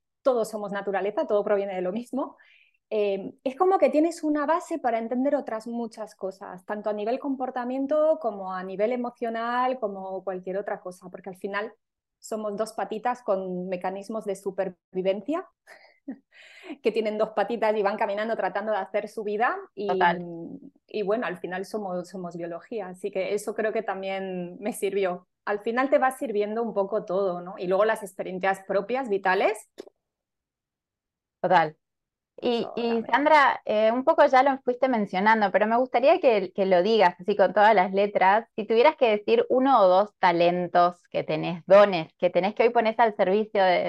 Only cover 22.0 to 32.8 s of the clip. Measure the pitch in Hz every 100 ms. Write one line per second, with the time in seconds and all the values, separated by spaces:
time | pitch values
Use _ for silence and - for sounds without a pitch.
22 | 175 196 175 170 170 170 - 226 185 180
23 | 202 190 185 208 208 214 220 214 220 190
24 | 190 190 190 185 175 180 202 - 196 196
25 | 190 180 - _ - 208 220 233 269 285
26 | 262 262 269 208 208 214 233 202 196 214
27 | - 180 196 175 175 208 180 190 220 220
28 | 196 - 180 185 190 190 - 190 196 247
29 | 262 196 190 185 277 440 - - - _
30 | _ _ _ _ _ _ _ _ _ _
31 | _ _ _ _ 180 175 160 156 _ _
32 | _ _ _ - 240 233 - -